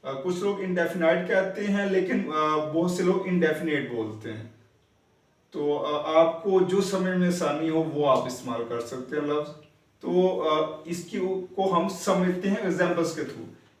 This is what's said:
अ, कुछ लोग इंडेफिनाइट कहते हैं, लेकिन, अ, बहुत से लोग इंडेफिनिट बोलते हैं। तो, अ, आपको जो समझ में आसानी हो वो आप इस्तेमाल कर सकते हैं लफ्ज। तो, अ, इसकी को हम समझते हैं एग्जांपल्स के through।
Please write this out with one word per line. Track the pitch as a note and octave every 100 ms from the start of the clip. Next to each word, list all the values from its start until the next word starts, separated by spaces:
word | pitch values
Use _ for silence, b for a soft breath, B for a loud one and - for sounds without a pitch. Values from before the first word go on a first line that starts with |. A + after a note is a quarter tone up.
अ, | C3
कुछ | C#3 F3+ F3+
लोग | G3+ G3
इंडेफिनाइट | F#3 F3+ D#3+ F3+ E3 F3+ -
कहते | F#3+ F#3+ -
हैं, | G3+ G3 G3
लेकिन, | F#3 F3+ G3+ E3+
अ, | D#3 D#3 D3+ D3+
बहुत | D#3 F3+ F3
से |
लोग | F3+ F#3 F3+
इंडेफिनिट | F3 D#3 D3 E3 D3 B2
बोलते | A#2+ G#2+ G#2 A#2
हैं। | A2 A2 - _ _ _ _ _ _ _ _ _
तो, | F3 D3 D3
अ, | D3 D3 D3 D#3+
आपको | E3 - G3+ F#3
जो | F3+ G3
समझ | F#3 F#3+ F3+ F3+
में | F3
आसानी | F3 E3+ D3+ D#3+
हो | D#3+
वो | D3 C#3
आप | D3 B2+ C3
इस्तेमाल | B2 B2+ A#2+
कर | A#2 A#2+
सकते | - B2+ B2+ D3
हैं |
लफ्ज। | D3 D3 D3 - - _ _ _
तो, | - F3+ F#3 E3+
अ, | D#3 D#3 D#3 - E3
इसकी | F3 - G#3 F#3 F#3+ F3+ -
को | F#3+
हम | F3 G3
समझते | - - F#3 F3+ F3+ G3
हैं | G3
एग्जांपल्स | F#3+ D#3 F3 F3 D#3
के | D3+
through। | B2+ G#2+ - - _ _